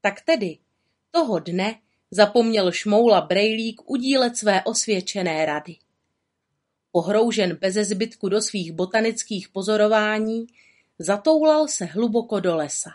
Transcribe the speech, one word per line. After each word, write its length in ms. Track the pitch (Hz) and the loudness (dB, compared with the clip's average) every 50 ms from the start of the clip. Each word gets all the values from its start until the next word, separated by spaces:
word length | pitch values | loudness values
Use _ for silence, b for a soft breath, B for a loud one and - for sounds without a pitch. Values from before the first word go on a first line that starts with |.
Tak 200 | - 202 196 - | -2 -2 -4 -4
tedy, 380 | _ - 330 262 196 170 156 _ _ _ _ _ _ _ _ _ _ _ | _ 0 0 0 0 -6 -8 _ _ _ _ _ _ _ _ _ _ _
toho 280 | - 339 330 254 208 165 | -2 -2 0 0 -2 -4
dne 420 | 147 - 170 185 190 214 220 _ _ _ _ _ _ _ | -4 -4 -4 -2 -2 -4 -6 _ _ _ _ _ _ _
zapomněl 640 | - 185 208 208 208 247 233 226 226 214 190 180 | 4 4 4 6 6 2 2 4 2 2 2 0
Šmoula 480 | 170 - - 214 208 214 233 233 208 180 | 0 -2 -2 2 4 4 6 6 6 4
Brejlík 680 | 160 151 180 190 208 220 220 220 226 226 220 - - - | 4 2 0 2 2 0 0 -2 -4 -6 -8 -10 -10 -6
udílet 460 | - 262 247 262 277 262 254 240 240 | -6 -4 -2 0 0 0 0 0 -2
své 260 | - 214 208 196 185 | -2 0 2 0 2
osvědčené 840 | - - 226 - - - 208 185 180 - - 202 185 175 160 156 160 | 0 -2 -4 -4 -2 -2 -2 -2 -2 -6 -6 -4 -4 -2 0 0 -2
rady. 300 | 156 147 151 151 - 165 _ _ _ _ _ _ _ _ _ _ _ _ _ _ _ _ _ _ _ _ _ _ _ | -2 -2 -6 -6 -10 -20 _ _ _ _ _ _ _ _ _ _ _ _ _ _ _ _ _ _ _ _ _ _ _
Pohroužen 640 | _ 175 160 170 202 214 226 240 - 220 196 180 165 | _ -2 0 2 2 2 2 2 0 0 -2 -2 -2
beze 280 | 151 - 190 185 214 208 | -2 -4 -2 0 0 -2
zbytku 440 | 190 214 185 220 226 - _ - 190 | -2 -2 -4 -4 -6 -6 _ -4 -2
do 140 | 190 214 | -2 -2
svých 300 | 226 - - 202 175 165 | -2 -2 -6 -6 -6 -6
botanických 760 | 165 165 180 185 - 220 220 226 226 226 - - 220 185 185 - | -4 -6 -6 -2 0 0 0 0 -2 -4 -8 -8 -8 -10 -10 -10
pozorování, 1000 | _ 196 185 196 214 214 208 214 220 214 214 214 214 214 220 220 226 226 226 233 b b b b b b b b b _ | _ -8 -2 -2 2 2 4 4 4 2 2 0 0 -2 -2 -4 -4 -6 -8 -10 b b b b b b b b b _
zatoulal 720 | 175 - 196 202 - 311 311 311 311 311 302 302 311 294 | -4 -2 -2 0 4 4 4 4 6 4 4 4 2 0
se 160 | - - 185 | -2 -6 -8
hluboko 560 | 170 - 196 233 240 214 233 226 - 214 202 | -6 -4 -2 -2 0 0 -2 -2 -2 -4 -2
do 160 | 180 180 165 | 0 0 0
lesa. 340 | 160 151 143 - - - 165 | 0 -2 -4 -6 -10 -10 -10